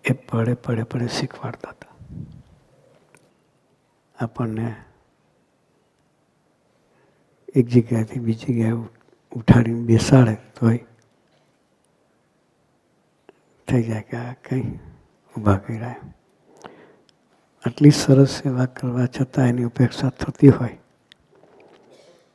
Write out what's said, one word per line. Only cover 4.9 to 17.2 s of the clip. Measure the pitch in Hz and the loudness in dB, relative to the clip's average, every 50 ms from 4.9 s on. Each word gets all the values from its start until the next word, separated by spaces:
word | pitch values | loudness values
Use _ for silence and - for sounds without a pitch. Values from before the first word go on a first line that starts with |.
| _ _ _ _ _ _ _ _ _ _ _ _ _ _ _ _ _ _ _ _ _ _ _ _ _ _ _ _ _ _ _ _ _ _ _ _ _ _ _ _ _ _ _ _ _ _ _ _ _ _ _ - - | _ _ _ _ _ _ _ _ _ _ _ _ _ _ _ _ _ _ _ _ _ _ _ _ _ _ _ _ _ _ _ _ _ _ _ _ _ _ _ _ _ _ _ _ _ _ _ _ _ _ _ -2 0
એક | 139 120 | 0 0
જગ્યાએથી | 120 120 123 113 - 120 110 110 113 - 127 | 4 2 2 2 2 -4 -4 -4 -4 -8 -6
બીજી | 117 113 113 113 - - 123 | -4 -4 -6 -6 -6 -6 -4
જગ્યાએ | 117 113 110 113 117 117 - _ _ _ _ _ _ _ _ | -2 -2 -2 -2 -4 -8 -12 _ _ _ _ _ _ _ _
ઉઠાડીને | - 127 110 - 120 120 117 113 117 117 | -14 -4 4 4 6 6 4 2 -2 -4
બેસાડે | 120 117 113 113 113 - - 131 123 113 107 | 2 2 2 2 4 6 6 6 6 4 2
તોય | - - - _ - 120 117 117 120 - _ _ _ _ _ _ _ _ _ _ _ _ _ _ _ _ _ _ _ _ _ _ _ _ _ _ _ _ _ _ _ _ _ _ _ _ _ _ _ _ _ _ _ _ _ _ _ _ - _ _ _ _ _ _ _ | -6 -10 -20 _ 0 0 2 2 0 -4 _ _ _ _ _ _ _ _ _ _ _ _ _ _ _ _ _ _ _ _ _ _ _ _ _ _ _ _ _ _ _ _ _ _ _ _ _ _ _ _ _ _ _ _ _ _ _ _ -20 _ _ _ _ _ _ _
થઈ | - 131 123 113 | -2 0 0 0
જાય | 113 110 107 | -2 -6 -8
કે | 101 _ - | -8 _ -12
આ | 117 120 123 127 | -10 -10 -12 -14
કંઈ | _ - - - - - - - - - - - - _ _ _ _ _ _ - | _ -10 -6 -6 -6 -6 -8 -10 -12 -18 -20 -20 -20 _ _ _ _ _ _ -14
ઊભા | 113 104 104 98 | -4 0 0 0
કર્યા | 95 - - 113 110 113 117 | 0 -4 -10 -12 -10 -10 -12
એમ. | 117 - - - - _ _ _ _ _ _ _ _ - - - - - - - _ _ _ _ _ _ | -14 -14 -18 -20 -20 _ _ _ _ _ _ _ _ -20 -20 -20 -20 -20 -20 -20 _ _ _ _ _ _